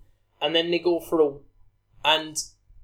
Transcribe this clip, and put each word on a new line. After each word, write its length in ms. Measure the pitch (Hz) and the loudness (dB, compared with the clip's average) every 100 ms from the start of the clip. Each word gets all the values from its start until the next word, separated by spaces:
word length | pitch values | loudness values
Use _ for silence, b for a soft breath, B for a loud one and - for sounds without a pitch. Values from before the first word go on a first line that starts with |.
| - _ _ _ | -20 _ _ _
and 140 | 151 165 | -2 0
then 160 | 170 | 0
they 80 | 170 | 0
go 200 | 175 165 | 0 -2
for 220 | - 165 | 0 2
a, 120 | 147 139 - _ _ _ _ _ | 2 0 -16 _ _ _ _ _
and 340 | 147 156 156 151 - _ _ - | 0 0 -2 -8 -10 _ _ -20